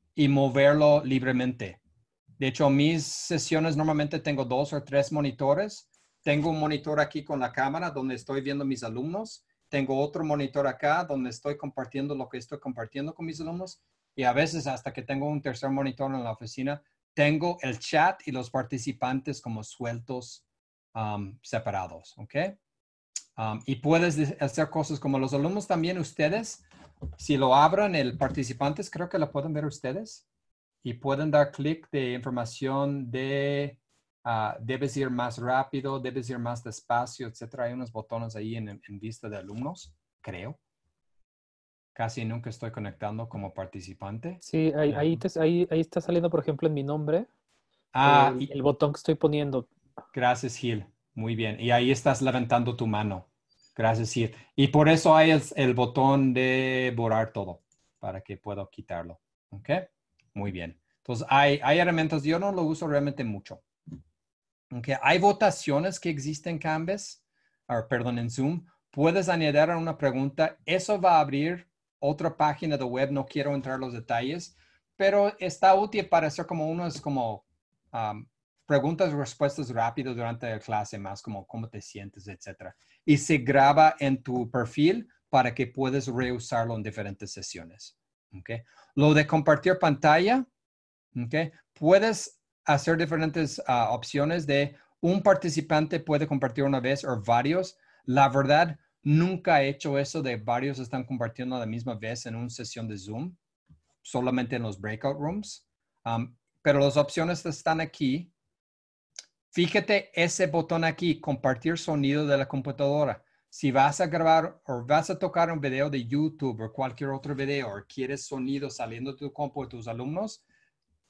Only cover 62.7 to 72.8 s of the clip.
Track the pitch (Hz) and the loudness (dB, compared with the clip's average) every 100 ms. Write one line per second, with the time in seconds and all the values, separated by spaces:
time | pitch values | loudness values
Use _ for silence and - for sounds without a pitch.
62.7 | 156 165 143 143 139 120 98 - - _ | -2 0 0 0 -4 -6 -6 -10 -20 _
63.7 | _ - - - _ _ _ _ _ - | _ -20 -20 -20 _ _ _ _ _ -14
64.7 | 123 117 135 135 175 202 196 208 - - | -8 -4 0 4 6 4 4 2 2 0
65.7 | 180 185 - 175 147 139 151 175 160 160 | 0 0 -4 -4 -4 -6 -6 -6 -6 -2
66.7 | 156 165 202 - - _ _ _ _ - | -2 -2 -4 -6 -18 _ _ _ _ -4
67.7 | 120 110 123 120 120 117 120 135 175 - | -4 -2 -2 -2 -2 -4 -2 -2 -2 -6
68.7 | _ _ 139 160 190 175 170 151 147 160 | _ _ 0 2 4 2 2 4 4 4
69.7 | 170 165 156 139 127 139 - 160 - - | 2 -2 0 0 0 -2 0 -2 -2 -2
70.7 | 185 180 202 180 165 143 139 156 175 - | -2 0 2 6 6 4 0 -2 -4 -10
71.7 | _ _ - 143 147 170 - 151 147 165 | _ _ -4 -2 0 -2 2 0 0 -2
72.7 | 143 | -2